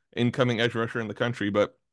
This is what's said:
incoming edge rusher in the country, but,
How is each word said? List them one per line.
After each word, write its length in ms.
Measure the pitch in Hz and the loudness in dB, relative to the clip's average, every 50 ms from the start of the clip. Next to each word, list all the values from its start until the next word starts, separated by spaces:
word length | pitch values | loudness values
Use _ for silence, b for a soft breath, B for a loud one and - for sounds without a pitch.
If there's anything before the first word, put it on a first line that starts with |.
| _ _ - | _ _ -2
incoming 440 | - 120 123 - - 127 123 120 107 | 0 0 0 2 2 2 2 2 2
edge 140 | 117 120 117 | 0 0 0
rusher 260 | 113 117 113 - 123 | 0 -4 -4 -4 -6
in 80 | 113 107 | -6 -6
the 60 | 104 | -4
country, 380 | - 120 120 120 - 101 101 | -4 -4 -4 -2 -2 -2 0
but, 260 | 98 104 104 - - _ _ _ | 2 2 2 2 0 _ _ _